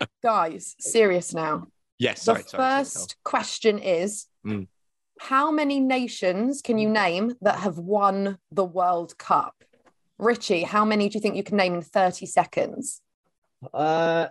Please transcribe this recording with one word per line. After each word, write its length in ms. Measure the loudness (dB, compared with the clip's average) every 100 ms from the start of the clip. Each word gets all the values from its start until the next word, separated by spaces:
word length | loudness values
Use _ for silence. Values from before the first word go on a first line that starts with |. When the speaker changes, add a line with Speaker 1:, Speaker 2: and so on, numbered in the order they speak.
| -10 _
Speaker 1:
guys, 520 | 0 2 0 -4 -14 -10
serious 520 | 0 4 4 4 -2
now. 340 | -4 -2 -4 -6 _ _ -4
Speaker 2:
Yes, 200 | -2 0
Speaker 1:
The 40 |
Speaker 2:
sorry, 180 | 0 0
sorry, 60 | -2
sorry, 300 | -2 0 0
Speaker 1:
first 100 | -2 -8
Speaker 2:
Nicole. 340 | -12 -12 -4
Speaker 1:
question 480 | -2 -2 0 2 2
is, 480 | 0 0 0 -6 -14 _
Speaker 2:
Mm. 220 | -6 -6 -6 _ _ _ _ -20
Speaker 1:
how 320 | -2 0 2
many 260 | 2 0 2
nations 840 | 2 0 -2 -2 -2 0 -2 -2
can 140 | -2 0
you 100 | 2
name 480 | 2 2 0 -2 0
that 180 | 0 0
have 180 | -2 -4
won 600 | -2 2 2 2 -2 -6 _
the 140 | -2
World 520 | -2 0 2 0 -4 -12
Cup? 360 | 0 0 0 -10 _ _ _ _ _ -2
Richie, 440 | 0 0 0 0
how 220 | 2 2
many 240 | 2 2 0
do 60 | 0
you 40 |
think 160 | -2 -2
you 80 |
can 120 | -2 0
name 180 | 2
in 80 | 0
thirty 440 | -2 2 2 0 0
seconds? 760 | 0 0 -2 -4 -4 -10 -12 _ _ _ _ _ _ -10
Speaker 3:
Uh, 540 | -2 0 2 2 2 0